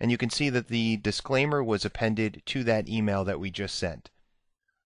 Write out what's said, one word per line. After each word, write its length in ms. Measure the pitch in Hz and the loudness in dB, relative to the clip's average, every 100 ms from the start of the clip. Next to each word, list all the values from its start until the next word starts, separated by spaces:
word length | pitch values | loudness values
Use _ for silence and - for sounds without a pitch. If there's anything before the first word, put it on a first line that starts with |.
and 100 | 117 | 0
you 80 | 120 | 2
can 120 | 120 | 0
see 200 | - 147 | 0 0
that 160 | 123 - | 0 0
the 300 | 117 113 110 | 0 2 2
disclaimer 680 | 104 - - 131 143 147 | 0 -2 0 2 2 2
was 220 | 120 104 | 2 0
appended 580 | 104 - 113 110 110 - - | -2 -2 0 2 0 -2 -6
to 180 | 139 | -2
that 240 | 117 110 - | 2 2 0
email 340 | 110 107 98 | 0 2 2
that 160 | 92 85 | 0 -2
we 140 | 95 | -4
just 240 | 85 98 - | -6 -6 -4
sent. 340 | 90 76 - _ _ _ _ _ _ _ | -4 -6 -14 _ _ _ _ _ _ _